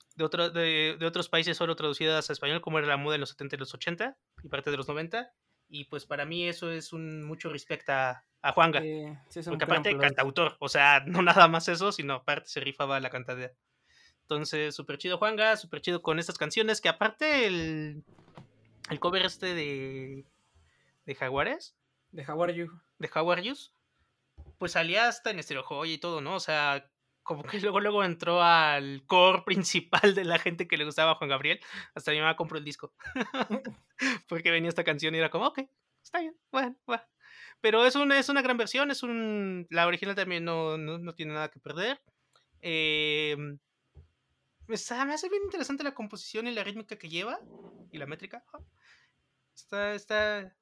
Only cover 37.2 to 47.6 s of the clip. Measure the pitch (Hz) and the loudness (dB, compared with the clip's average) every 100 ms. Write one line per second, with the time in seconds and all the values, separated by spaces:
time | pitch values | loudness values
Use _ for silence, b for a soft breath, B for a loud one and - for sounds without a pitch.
37.2 | B B B B 214 220 254 262 285 277 | B B B B 4 6 6 6 4 4
38.2 | 262 277 254 247 214 - 285 269 240 233 | 4 2 2 0 0 0 0 -2 -4 -4
39.2 | 220 208 196 185 170 165 175 175 196 196 | -2 -2 -4 -6 -4 2 4 2 -2 -2
40.2 | 185 175 170 165 160 156 156 170 170 165 | -2 -2 -2 -2 -2 -4 -6 -8 -10 -10
41.2 | 156 151 151 139 147 151 214 277 _ _ | -8 -6 -6 -10 -12 -6 -4 -4 _ _
42.2 | _ _ _ _ 175 160 156 151 151 151 | _ _ _ _ -4 -2 0 0 0 0
43.2 | 151 143 147 143 _ _ _ - - _ | -2 -4 -8 -12 _ _ _ -20 -20 _
44.2 | _ _ _ _ - 220 - 240 277 302 | _ _ _ _ -10 -10 -6 -4 -2 -4
45.2 | 359 403 403 370 - 277 285 269 208 202 | -4 -4 -4 -6 -6 -4 -6 -8 -12 -12
46.2 | - 220 240 226 196 208 214 214 165 165 | -10 -8 -6 -6 -6 -8 -12 -14 -8 -6
47.2 | 208 330 - - | -6 -8 -12 -20